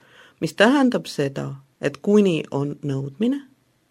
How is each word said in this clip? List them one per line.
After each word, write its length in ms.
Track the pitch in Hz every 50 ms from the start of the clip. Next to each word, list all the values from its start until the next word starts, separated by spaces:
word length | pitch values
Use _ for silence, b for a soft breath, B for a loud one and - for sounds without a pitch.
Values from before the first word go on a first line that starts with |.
| b b b b b b b b
Mis 120 | - -
tähendab 540 | - - 196 240 285 285 262 240 - 175 - -
seda, 460 | - - 143 139 139 143 139 139 139 - - _ _ -
et 160 | 147 143 143 -
kuni 400 | - 202 208 208 202 185 160 151 - -
on 260 | - 139 143 143 143 -
nõudmine, 640 | - 143 135 135 139 135 139 - 220 247 277 277 - - _ _ _ _ _ _ _ _